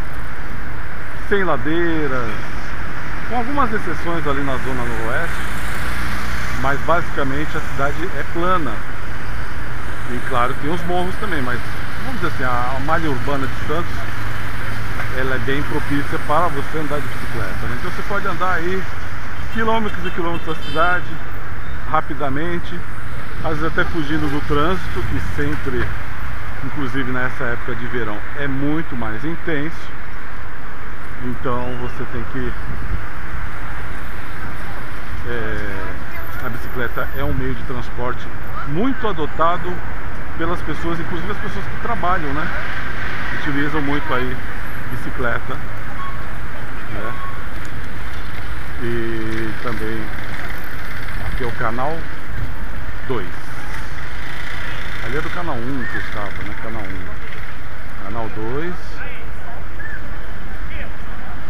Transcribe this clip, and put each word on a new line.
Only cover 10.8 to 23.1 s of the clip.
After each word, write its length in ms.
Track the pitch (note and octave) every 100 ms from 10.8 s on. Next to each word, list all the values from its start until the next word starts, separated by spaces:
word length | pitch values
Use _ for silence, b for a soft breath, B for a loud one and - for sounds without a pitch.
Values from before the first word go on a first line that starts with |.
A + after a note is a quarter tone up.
| E3
morros 300 | F3+ F3+ F#3
também, 260 | G#3+ D#3+
mas 180 | B2 A#2+ - - - - A3+
vamos 160 | B3+
dizer 60 | E3
assim, 100 | -
a, 340 | C3 A#2+ B2 C3+
a 20 | C#3+
malha 240 | E3 D#3+
urbana 360 | B2+ C3 C#3 C3+
de 220 | - -
Santos, 260 | D#3 - - - - - - - - - - - - - A2+
ela 180 | C3 C3
é 40 |
bem 220 | C3+ C#3
propícia 540 | - D3+ - C#3+ C3+ D#3+ -
para 200 | D3+ F3
você 300 | C#3 - D#3
andar 220 | D3+ D3
de 80 | B2+
bicicleta, 600 | - - A2+ G2+ - A2+
né? 100 | -
Então 120 | -
você 100 | - -
pode 200 | G3+ F#3+
andar 260 | E3 F3+
aí 300 | F3 E3+ F#3+ E3+ - - - - - -
quilômetros 520 | A3+ A3+ A3+ G#3+ F#3 F3
e 40 |
quilômetros 460 | F3+ E3+ E3+ E3 D#3
da 60 |
cidade 480 | - C#3 F3 F3+ D3+ D3+ - - - - - - -
rapidamente, 920 | D3+ - C#3 C#3+ C3+ E3+ F3 - F3 - - -